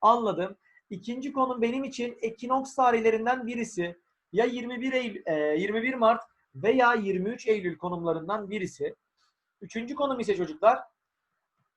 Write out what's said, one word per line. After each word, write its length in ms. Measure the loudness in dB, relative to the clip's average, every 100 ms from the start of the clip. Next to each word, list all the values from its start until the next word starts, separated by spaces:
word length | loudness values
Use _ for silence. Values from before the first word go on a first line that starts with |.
anladım. 560 | 4 4 2 0 -4 -8 _ _ _
İkinci 420 | -12 -8 -8 -6
konum 300 | -2 0 0
benim 220 | 0 0
için 340 | -4 -6 -8 -6
ekinoks 520 | -6 -6 -2 -2 -2
tarihlerinden 720 | 2 4 4 4 2 2 -2 -2
birisi. 500 | -6 -4 -4 -6 -6 _ _ _
Ya 120 | 0
yirmi 360 | 2 0 -6 -6
bir 120 | -2
Eylül, 300 | -2 -2 -6 -2
e, 300 | 0 2 2
yirmi 260 | 0 0
bir 120 | -2
Mart 280 | 2 4 2 -2 _ _
veya 400 | -2 2 4 4
yirmi 340 | 4 0 -2 -2
üç 180 | -2 0
Eylül 320 | 0 -2 -4
konumlarından 720 | -6 -4 -2 -2 -2 -6 -4
birisi. 440 | -6 -6 -6 -8 -8 _ _ _ _ _ _
Üçüncü 340 | -12 -10 -8
konum 260 | -2 -2 0
ise 160 | -2 0
çocuklar 420 | -2 2 4 4 0 _ _ _ _ _ _ _ _